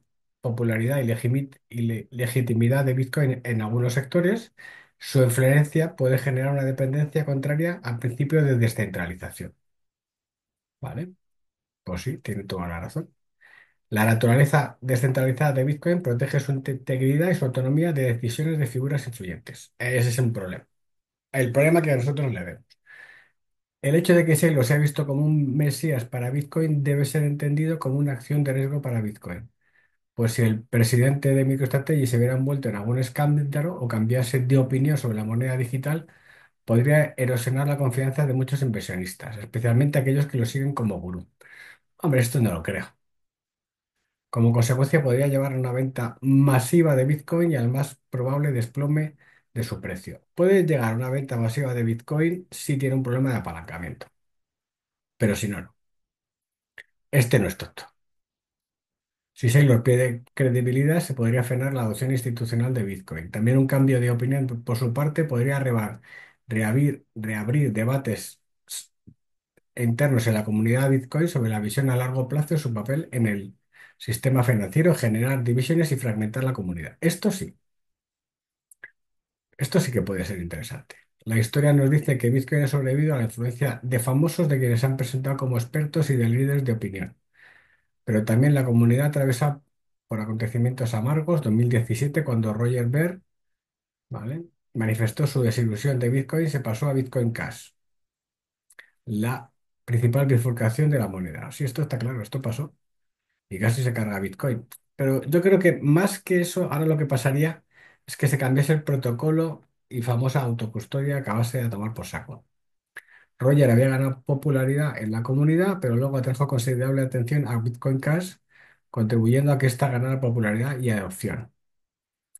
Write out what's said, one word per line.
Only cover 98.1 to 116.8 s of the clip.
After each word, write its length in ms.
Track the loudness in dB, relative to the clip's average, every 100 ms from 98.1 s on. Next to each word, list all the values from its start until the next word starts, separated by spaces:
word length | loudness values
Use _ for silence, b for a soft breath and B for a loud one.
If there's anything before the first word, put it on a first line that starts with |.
| _ _ _ _ _ _ B B B -8
la 460 | -4 -2 -4 -10 _ _ _ -2
principal 420 | 2 2 2 4
bifurcación 640 | 2 2 0 0 2 2
de 100 | 2
la 80 | 0
moneda. 440 | -4 -8 -8 -12
Sí, 120 | -6 -6
esto 160 | -4
está 160 | -4 -4
claro, 240 | -4 -6
esto 200 | -8 -6
pasó. 340 | -6 -6 -8 _ _ _ _ _ _ _ -14
Y 100 | -2
casi 240 | 0 2
se 100 | 0
carga 260 | -2 -4 -4
Bitcoin. 480 | -6 -4 -4 -4 -8 -20 _ -2
Pero 280 | 0 0
yo 180 | 2 2
creo 180 | 6 6
que 200 | 4 2
más 380 | 4 4 4 -2
que 200 | 0 0
eso, 300 | 0 -2 -2
ahora 140 | 0 0
lo 120 | 0
que 80 | 0
pasaría 600 | 0 0 0 0 -2 _ b b b -14
es 120 | -2
que 100 | 0
se 100 | 0
cambiase 360 | 2 2 2
el 100 | 0
protocolo 800 | 0 -2 -2 -2 0 0 0 -6 _ _ -12
y 120 | -6
famosa 400 | -2 0 0 0
autocustodia 760 | -2 -4 -4 -8 -6 -4 -2 -4
acabase 460 | -2 -2 -2 -2
de 60 | -4
tomar 240 | -4 -8
por 120 | -8 -10
saco. 400 | -12 -12 -18 _ _ _ _ _ -20 B B B -2
Roger 320 | 2 6 6
había 180 | 6 4
ganado 340 | 2 -2 -4
popularidad 760 | -4 -2 0 0 0 0 -2 -4
en 140 | -6
la 120 | -4
comunidad, 560 | -2 2 2 4 2 0
pero 140 | 0 0
luego 220 | 0 -2
atrajo 300 | -2 -2 0
considerable 540 | 0 -2 -2